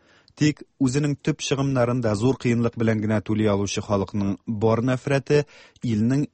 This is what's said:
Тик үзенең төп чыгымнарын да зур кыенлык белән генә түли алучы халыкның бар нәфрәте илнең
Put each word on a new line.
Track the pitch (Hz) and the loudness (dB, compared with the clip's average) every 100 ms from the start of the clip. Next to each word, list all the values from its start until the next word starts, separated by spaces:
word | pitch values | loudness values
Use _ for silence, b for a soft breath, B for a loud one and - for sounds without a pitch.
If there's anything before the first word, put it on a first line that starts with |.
| b b b - | b b b -2
Тик | 151 143 - - | 0 0 -8 -4
үзенең | 131 143 147 139 | -2 0 -2 -2
төп | - 147 | -4 -4
чыгымнарын | - 135 139 135 120 127 | -2 -2 0 0 0 0
да | 113 | 0
зур | 104 123 127 | 2 2 2
кыенлык | 123 117 117 - | 0 2 0 0
белән | 113 107 | 0 0
генә | 107 107 - | 0 -2 -2
түли | 107 107 | 0 2
алучы | 101 101 - | 0 -2 -4
халыкның | 101 101 95 107 98 98 - | -2 -2 -2 -2 -2 -4 -6
бар | 110 110 113 127 | 0 2 2 0
нәфрәте | 127 - 139 - 147 143 B B B | -2 -2 -2 2 2 0 B B B
илнең | 120 107 113 139 - | -2 0 2 0 -2